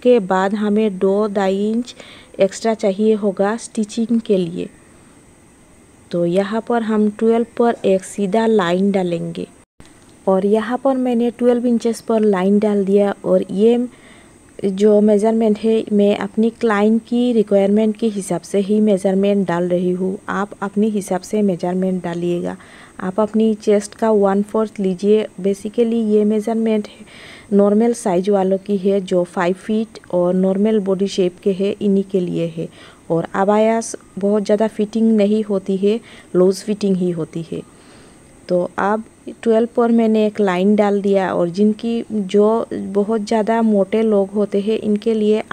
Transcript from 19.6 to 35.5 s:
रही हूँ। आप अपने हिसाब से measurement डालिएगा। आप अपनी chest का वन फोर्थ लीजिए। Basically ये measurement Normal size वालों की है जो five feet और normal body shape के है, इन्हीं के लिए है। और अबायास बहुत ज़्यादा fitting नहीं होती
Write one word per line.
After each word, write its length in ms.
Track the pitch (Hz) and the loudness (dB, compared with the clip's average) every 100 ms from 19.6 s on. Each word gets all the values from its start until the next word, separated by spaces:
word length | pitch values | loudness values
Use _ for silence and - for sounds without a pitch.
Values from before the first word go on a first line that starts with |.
| 180 | -4
रही 220 | 180 180 | -4 -4
हूँ। 260 | 180 185 196 - | -2 -4 -6 -8
आप 220 | 185 202 - | -6 -6 -8
अपने 260 | 202 202 220 | -6 -2 -2
हिसाब 320 | 208 185 185 | -2 -4 -6
से 200 | - 214 | -4 -2
measurement 640 | 202 175 180 185 190 185 | 0 -2 -4 -2 -2 -4
डालिएगा। 520 | 170 170 175 175 180 185 - - - - | -6 -6 -4 -4 -6 -10 -16 -20 -20 -10
आप 200 | 185 214 | -6 -2
अपनी 340 | 214 214 220 208 | -2 0 0 0
chest 400 | - 208 208 - | 0 0 -2 -4
का 140 | 220 | 0
वन 300 | 214 196 196 | 2 2 0
फोर्थ 360 | 208 220 214 214 | -2 -4 -4 -4
लीजिए। 460 | 190 180 202 214 208 - | -4 -2 2 2 0 -6
Basically 600 | 190 196 214 226 226 233 214 | -4 -4 -6 -2 0 0 0
ये 160 | 208 208 | 2 2
measurement 640 | 214 214 226 226 214 208 - 214 - - - - | 0 -2 -2 0 -2 -4 -14 -20 -20 -20 -20 0
Normal 400 | 202 202 208 233 | 2 4 4 2
size 360 | 233 214 175 190 | 0 -2 0 2
वालों 280 | 196 190 190 | 2 2 0
की 200 | 190 202 | -2 -2
है 220 | 196 196 | 2 0
जो 220 | 185 180 175 | 2 0 0
five 300 | 202 175 185 | 0 0 -2
feet 440 | - 214 220 - - | -2 -4 -4 -10 -4
और 200 | 180 180 | 0 2
normal 460 | 185 190 190 214 220 | 2 2 2 2 2
body 280 | 190 185 196 | 0 -2 -2
shape 320 | - 180 180 | 0 -2 -2
के 100 | 202 | -4
है, 180 | 185 196 | -2 -4
इन्हीं 320 | - 208 196 | -2 0 0
के 160 | 196 190 | 0 -2
लिए 280 | 175 165 165 | -2 -4 -4
है। 200 | 165 165 - - - - | -6 -12 -14 -20 -20 -4
और 160 | 165 - 196 | -4 -2 -2
अबायास 600 | 196 214 220 226 226 - - 190 | 0 2 2 0 -4 -12 -14 -6
बहुत 280 | 202 214 202 | -2 0 0
ज़्यादा 220 | 208 220 | 0 0
fitting 460 | - 208 220 226 214 | -2 -4 0 2 2
नहीं 260 | 202 214 | 2 0
होती 340 | 208 | -2